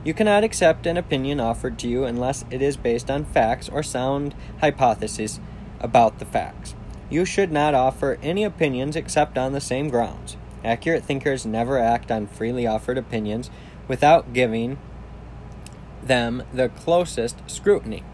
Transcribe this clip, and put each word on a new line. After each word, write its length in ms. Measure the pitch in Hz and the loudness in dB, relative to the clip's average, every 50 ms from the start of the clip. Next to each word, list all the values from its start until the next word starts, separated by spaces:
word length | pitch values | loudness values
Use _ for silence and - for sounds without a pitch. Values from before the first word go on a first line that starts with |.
| - | -4
You 100 | 156 160 | -4 0
cannot 300 | - 220 214 202 202 208 | 2 4 6 6 6 4
accept 420 | 220 - - 185 160 160 123 - | 4 2 6 6 6 6 6 0
an 120 | 170 165 175 | -2 -2 -2
opinion 420 | 175 - 160 135 131 139 143 147 | 0 0 0 0 0 0 0 0
offered 400 | 120 113 117 117 - 135 117 110 | 0 0 0 0 -2 -6 -6 -4
to 80 | - 120 | -4 -2
you 160 | 120 127 135 | 0 0 0
unless 420 | 127 117 120 123 127 139 - - - | 0 0 0 0 0 -2 -2 -6 -8
it 100 | - 127 | -4 0
is 160 | 135 143 143 131 | 0 0 0 0
based 320 | - 120 117 120 120 - | 0 0 0 0 0 -2
on 160 | 135 143 151 | -2 -2 -2
facts 440 | 143 - 147 120 110 120 - - - | 0 4 4 6 6 4 0 -4 -6
or 140 | - 143 151 | -4 -4 -4
sound 520 | - - 127 127 131 139 143 143 143 143 - - - - - | -2 -2 -2 0 0 0 0 -2 -4 -6 -8 -14 -14 -6 2
hypotheses 800 | - 151 143 - 135 120 110 101 107 107 - - 110 107 - - - - - - - - - - | 2 2 2 4 4 2 4 2 -2 -6 -4 -4 -6 -6 -6 -8 -12 -14 -14 -14 -14 -14 -12 -8
about 400 | - 117 117 123 117 110 - - | -8 4 6 6 6 6 4 0
the 60 | - | -12
facts. 500 | - - 113 87 - - - - - - - - - - - - - | -2 -2 -2 -2 -2 -8 -12 -14 -14 -14 -14 -14 -14 -14 -14 -12 -4
You 160 | - 156 185 | 0 0 0
should 260 | 180 - - 202 190 | 2 2 2 2 2
not 220 | 156 147 147 151 147 | 4 2 4 4 4
offer 460 | 131 127 131 131 - - 139 117 - | 4 4 4 2 0 -2 -2 -2 -2
any 220 | - 147 175 196 214 | -2 -2 0 0 0
opinions 520 | 208 - - 151 147 131 123 131 143 151 | -2 0 0 0 0 2 0 -2 -2 -4
except 420 | 160 - - - 156 147 - - 131 | -4 -6 -2 2 2 2 2 2 -2
on 140 | 127 135 | -2 0
the 80 | 139 139 | -2 -4
same 300 | 139 - 127 131 143 151 | -4 -2 -2 -2 -2 0
grounds. 480 | 123 120 117 98 87 - - - - - - - - - - | 2 0 0 0 -4 -10 -12 -14 -14 -14 -14 -16 -16 -8 -2
Accurate 400 | 110 117 117 - 160 170 160 - | -2 -2 0 0 0 0 0 0
thinkers 420 | - 143 135 127 147 135 127 - | 0 -4 -2 0 0 -2 -2 -2
never 340 | 113 110 113 120 120 139 131 | -4 -2 0 0 2 2 2
act 320 | 117 113 117 117 - - | 4 4 4 2 2 -2
on 160 | 117 110 104 101 | -2 -2 -2 -6
freely 400 | - - 110 113 123 127 120 113 | -6 -4 -4 -2 -2 0 0 0
offered 300 | 110 110 - - - - | 0 0 -2 -2 -4 -4
opinions 520 | - - 120 113 107 104 107 113 - - - - - - - - - - | -4 -4 -4 -4 -2 -2 -4 -4 -6 -8 -12 -16 -18 -18 -18 -18 -6 -6
without 440 | 131 127 - 147 160 165 - - | -2 4 6 8 8 8 6 2
giving 460 | 120 123 127 117 110 113 117 120 139 135 - - - - - - - - - - - - - - - - - - - - - - - - - | 2 2 2 2 2 0 -2 -2 -4 -8 -12 -16 -16 -16 -16 -16 -16 -16 -16 -16 -16 -16 -16 -16 -16 -16 -16 -16 -16 -18 -18 -16 -16 -14 0
them 400 | - 131 123 117 117 117 123 123 - - | 2 2 2 4 2 -2 -4 -8 -8 0
the 160 | 127 127 120 | 0 0 0
closest 680 | - - - 165 165 175 180 170 - - 113 120 - - - - | 0 -4 0 2 4 4 4 2 -2 -4 -4 -4 -4 -8 -14 -12
scrutiny. 540 | - - - 202 202 175 - 113 107 92 - - | -12 -2 4 4 4 4 2 -4 -10 -10 -10 -14